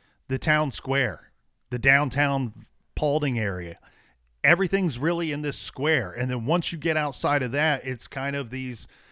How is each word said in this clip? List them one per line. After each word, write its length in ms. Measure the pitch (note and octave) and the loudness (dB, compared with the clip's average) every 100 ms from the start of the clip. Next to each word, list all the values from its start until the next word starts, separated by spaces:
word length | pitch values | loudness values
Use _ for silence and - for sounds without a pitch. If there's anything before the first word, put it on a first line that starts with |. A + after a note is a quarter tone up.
| _ _ - | _ _ -4
the 100 | C3 | -2
town 320 | - D3+ D3+ | 2 2 2
square, 600 | - - C3+ A#2+ D#2+ - _ _ _ _ | -4 -2 0 0 -4 -14 _ _ _ _
the 80 | B2 | 0
downtown 720 | C3+ C#3 D3 C3+ C#3+ C#3 B2 - - _ _ - | 4 4 2 0 0 0 -2 -6 -20 _ _ -2
Paulding 420 | D3 D3 D3 A#2+ | 0 0 0 0
area. 420 | G#2 F2+ F2 - - _ _ _ _ _ C#3+ | -2 -4 -8 -12 -20 _ _ _ _ _ 4
Everything's 520 | E3+ F#3+ G3 F3+ A#2 | 4 4 2 0 0
really 360 | D3+ E3+ E3 | 0 0 -2
in 80 | D3 | -2
this 160 | D3+ B2+ | -4 -6
square. 540 | - - D3 D3+ F#2 | -10 -2 2 2 0
And 200 | F2+ B2+ | -4 -2
then 140 | B2+ A#2 | -2 0
once 260 | F3 - | 0 0
you 60 | D#3+ | -2
get 180 | D#3+ D#3 | 0 0
outside 480 | D3 - D#3 C#3+ | -2 0 2 2
of 80 | B2 | 2
that, 340 | C#3 D#3 C#3 C3 | 2 2 0 -2
it's 220 | B2 - | -8 -8
kind 280 | C3+ C#3 C#3+ | -6 -4 -4
of 120 | A#2+ | -6
these, 380 | C3 B2+ A#2 - - - | -6 -8 -10 -14 -20 -20